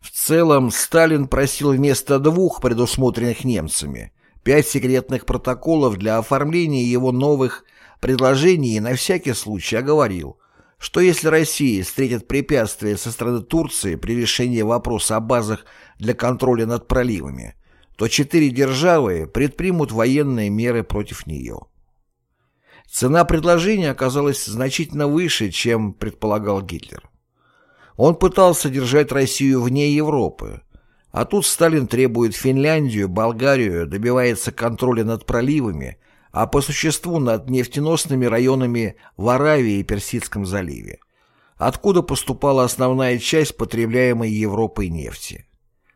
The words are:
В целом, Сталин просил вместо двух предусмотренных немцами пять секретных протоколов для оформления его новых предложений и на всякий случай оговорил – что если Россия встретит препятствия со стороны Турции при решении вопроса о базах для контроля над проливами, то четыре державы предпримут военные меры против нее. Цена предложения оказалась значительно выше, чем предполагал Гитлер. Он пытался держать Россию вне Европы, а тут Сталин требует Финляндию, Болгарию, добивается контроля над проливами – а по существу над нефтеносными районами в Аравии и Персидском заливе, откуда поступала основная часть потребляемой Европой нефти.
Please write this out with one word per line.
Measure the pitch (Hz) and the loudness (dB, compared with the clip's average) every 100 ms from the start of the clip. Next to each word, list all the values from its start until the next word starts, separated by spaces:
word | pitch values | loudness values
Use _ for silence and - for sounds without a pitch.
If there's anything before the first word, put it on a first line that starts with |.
В | - | -12
целом, | - - 160 170 143 127 | -6 0 4 6 4 4
Сталин | - - 165 160 156 131 | -2 0 4 4 2 0
просил | 143 139 - 143 | 0 0 0 0
вместо | 135 143 131 - 139 | 2 2 0 0 2
двух | 147 170 185 - | 4 4 0 0
предусмотренных | 127 117 120 - 127 110 120 113 127 | -2 0 0 2 0 0 -4 -2 -2
немцами | 107 78 - 73 64 53 _ _ - | -2 -2 -6 -6 -10 -14 _ _ -6
пять | 113 147 - | 2 4 4
секретных | 139 127 127 123 127 - | -2 0 0 0 -6 -4
протоколов | 123 - 127 - 160 135 98 | -4 -4 -4 0 2 2 0
для | 107 110 | -2 -2
оформления | 110 135 147 170 165 139 | 0 -2 0 0 0 0
его | 120 123 127 | 0 0 0
новых | 123 143 143 131 - _ _ - _ | 0 2 2 0 -4 _ _ -20 _
предложений | 123 131 131 135 175 180 131 107 | -2 2 2 4 4 4 2 -2
и | |
на | 110 127 | -2 -4
всякий | - 180 - | -2 -2 -2
случай | 117 - 104 - 113 | -6 -6 -8 -4 -4
оговорил – | 135 151 123 92 71 - _ _ _ _ | 0 2 2 -2 -8 -14 _ _ _ _
что | - 165 | -6 4
если | 180 165 156 | 4 4 2
Россия | 160 151 - 139 101 | 2 2 0 0 0
встретит | 92 - 135 113 - | -2 -2 -2 -2 -2
препятствия | 135 139 139 110 - 107 101 | -4 0 0 0 -2 -4 -4
со | 117 | -6
стороны | 113 120 120 | -6 -2 -4
Турции | - 165 - - 98 80 | -2 -2 -2 -4 -4 -4
при | 98 120 | -4 -2
решении | 110 - 123 120 | -2 0 0 0
вопроса | 107 117 117 110 - 110 | 0 0 -2 -4 -2 -2
о | |
базах | 113 123 107 110 - - - _ | 0 0 0 -6 -8 -20 -20 _
для | 107 | -4
контроля | - 120 127 127 120 113 | -2 -2 0 0 2 0
над | 117 - | -4 -2
проливами, | 135 123 101 69 64 57 - _ _ _ - | 0 0 -4 -6 -12 -16 -20 _ _ _ -6
то | 110 | -2
четыре | - 139 170 147 | 0 2 2 2
державы | 123 135 131 175 165 120 85 80 | 2 0 2 4 4 2 -2 -4
предпримут | 113 143 - 180 175 143 | -2 -2 -2 -2 0 -2
военные | 110 117 139 143 123 104 | 0 2 2 2 0 -2
меры | 104 120 117 101 | 0 0 -2 -2
против | 107 104 - - | -6 -6 -10 -10
нее. | 76 62 50 - _ _ _ _ _ _ _ _ _ _ - _ | -10 -10 -14 -18 _ _ _ _ _ _ _ _ _ _ -20 _
Цена | - 123 160 165 | -4 2 2 4
предложения | 165 165 175 180 214 160 | 2 2 2 2 0 -2
оказалась | 131 131 139 143 135 - | -2 -2 0 -2 -2 -6
значительно | 107 127 127 147 143 147 | -4 -4 -4 -6 -2 0
выше, | 151 175 - 104 | 0 0 -2 -4
чем | - 120 117 107 | -2 -2 0 -2
предполагал | - 104 - 107 104 104 98 | -6 -10 -4 -2 -2 -2 -4
Гитлер. | 92 82 - - _ _ _ _ _ _ _ _ - - | -4 -12 -12 -20 _ _ _ _ _ _ _ _ -20 2
Он | 135 165 | 4 4
пытался | 185 190 185 165 147 | 2 6 6 6 0
держать | 131 123 143 143 | -2 2 2 4
Россию | 135 135 - 139 131 | 0 0 2 2 2
вне | 120 135 147 | 2 2 2
Европы, | 147 151 147 92 - 52 50 _ - _ _ _ | 2 0 0 -2 -4 -14 -14 _ -20 _ _ _
а | - 120 | -6 -2
тут | 202 - | 0 0
Сталин | - 165 160 123 | 2 4 4 0
требует | 117 131 117 117 | 2 2 2 0
Финляндию, | 101 135 135 147 160 139 107 98 | 0 0 2 2 2 0 0 -2
Болгарию, | 90 113 113 135 135 110 85 82 | 0 -2 0 2 2 2 -2 -4
добивается | 98 117 127 123 110 - | -2 0 2 2 0 -6
контроля | - 117 113 127 117 | -4 -4 0 0 0
над | 110 113 - | 0 -4 -2
проливами – | 120 131 151 120 78 65 - _ _ _ | -2 0 0 -2 -6 -8 -14 _ _ _
а | - 113 | -4 0
по | 139 | 0
существу | 135 143 156 147 175 170 | -2 -2 -2 -2 -4 -2
над | 127 110 127 | 0 -2 0
нефтеносными | 131 123 143 151 160 - 131 | -2 -2 -4 0 0 0 0
районами | 120 113 127 131 127 117 110 - - - | 0 2 2 2 0 -2 -4 -8 -20 -4
в | 104 | 0
Аравии | 127 147 151 117 101 | 2 2 2 2 0
и | |
Персидском | 92 101 - 117 - 110 95 | -2 -4 -4 -8 -6 -6 -4
заливе, | 98 90 64 50 - _ _ _ _ _ _ | -4 -6 -10 -14 -18 _ _ _ _ _ _
откуда | - - 202 180 | -4 0 2 2
поступала | 175 139 - 127 143 135 | 2 -4 -4 -2 2 2
основная | 123 - 127 131 127 123 | 2 0 0 2 0 -2
часть | - 160 147 - | 0 2 0 -2
потребляемой | 104 113 113 120 127 117 113 | -6 -2 0 2 2 2 0
Европой | 107 107 101 110 - 92 | 0 0 0 -2 -2 -4
нефти. | 82 65 - - 50 - _ _ _ _ | -6 -8 -12 -16 -16 -20 _ _ _ _